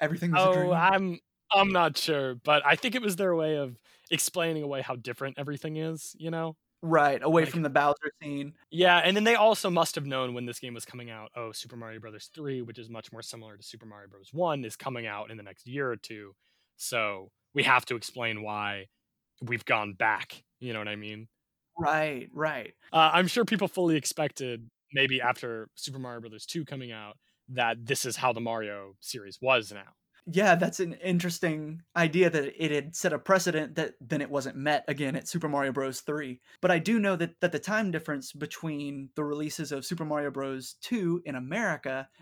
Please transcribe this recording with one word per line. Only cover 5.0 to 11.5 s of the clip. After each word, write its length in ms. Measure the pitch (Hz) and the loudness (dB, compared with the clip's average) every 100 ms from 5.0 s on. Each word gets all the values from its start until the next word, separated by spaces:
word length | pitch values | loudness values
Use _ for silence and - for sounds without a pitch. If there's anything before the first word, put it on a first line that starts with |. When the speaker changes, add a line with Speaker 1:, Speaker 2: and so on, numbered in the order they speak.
| 117 120 135 131 | -8 -8 -8 -6
Speaker 2:
everything 380 | 147 143 160 156 | -6 -6 -6 -6
is, 360 | 160 160 - - | -6 -6 -10 -10
you 100 | 160 | -6
know? 280 | 165 165 156 _ _ | -4 -6 -8 _ _
Speaker 1:
Right, 420 | 165 160 147 135 | 4 6 6 4
away 200 | 147 165 | 4 6
Speaker 2:
Like 80 | 156 | 4
Speaker 1:
from 100 | 170 | 2
the 80 | 147 | 2
Bowser 420 | 139 147 147 151 - | 4 4 2 -2 -10
scene. 340 | 151 143 143 - _ | -8 -8 -8 -12 _
Speaker 2:
Yeah, 280 | 160 180 175 | 4 6 8
and 180 | 165 196 | 6 4
then 80 | |
they 120 | 220 226 | 4 6
also 340 | 220 214 196 | 6 6 2
must 260 | 175 165 - | 2 2 0
have 100 | 139 | -4
known 280 | 131 127 | -2 -2
when 120 | 123 120 | -4 -8
this 140 | 120 | -8
game 140 | 131 | -12
was 100 | 117 | -12
coming 260 | - 123 120 | -12 -14 -14
out, 220 | 110 110 123 | -16 -14 -10
"Oh, 160 | 113 | -10